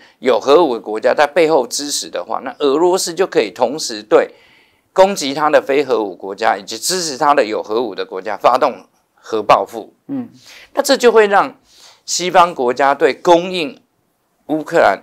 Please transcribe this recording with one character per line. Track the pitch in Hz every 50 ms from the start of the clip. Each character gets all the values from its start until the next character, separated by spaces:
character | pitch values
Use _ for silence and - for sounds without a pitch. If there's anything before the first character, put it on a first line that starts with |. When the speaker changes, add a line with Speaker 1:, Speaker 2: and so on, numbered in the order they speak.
| - _ _ _
Speaker 1:
有 | 110 127 117 104
核 | 101 131 143 175 170
武 | 135 120
的 | 110
国 | - 110 107 107
家 | 117 123 120
在 | 151 147
背 | 143 - 185 160 151
后 | 160 135 120
支 | 123 - 135 143 147
持 | 139 - 98 82
的 | 87 87 90
话， | 107 110 85 -
那 | 127 120 -
俄 | 147 139 131
罗 | 156 180 175 185 185
斯 | - 185 165
就 | 170 208
可 | 202 - 160
以 | 113 98
同 | 87 - 123 113 143 156
时 | - - 113 104
对 | 107 - 170 143 101 - - _ _ _ _ _ _ _ _ _ _ _
攻 | - 190 190 196 196
击 | - 151 135
他 | 139 156 151 151
的 | 147 127
非 | 104 139 135 147 143
核 | 135 120 110
武 | 107 98 87
国 | - 98 95 98
家 | - 110 113 -
以 | 202 196
及 | 190 -
支 | - - - 185 190
持 | 170 160 131
他 | 123 156 143
的 | 147 147 113
有 | 107 107 90
核 | 85 - 107 120
武 | 131 107 92
的 | 92 95
国 | - - 95
家 | 95 107 101
发 | - - 131 120 131
动 | 151 131 107 92 92 _ _ _ _ _ _
核 | _ - - 113 107
报 | 101 - 135 104 98
复。 | - - 113 90 76 _ _ _ -
Speaker 2:
嗯。 | 139 131 120 113 - _ _ - - - - _ -
Speaker 1:
那 | -
这 | - - 269
就 | - 247 233
会 | 214 226 214 202
让 | 202 190 151 131 - _ _ _ _ _ - - - _ _
西 | - - - 170 180
方 | 156 185 170 180
国 | 165 - 127 120 123
家 | 131 139 139
对 | 139 139 160 139 127
供 | - - 180 170 165 175 190
应 | 185 180 156 131 - - _ _ _ _ _ _ _ _ _ _ _ _ _
乌 | - 151 156 147
克 | - 165 160
兰 | 117 104 95 92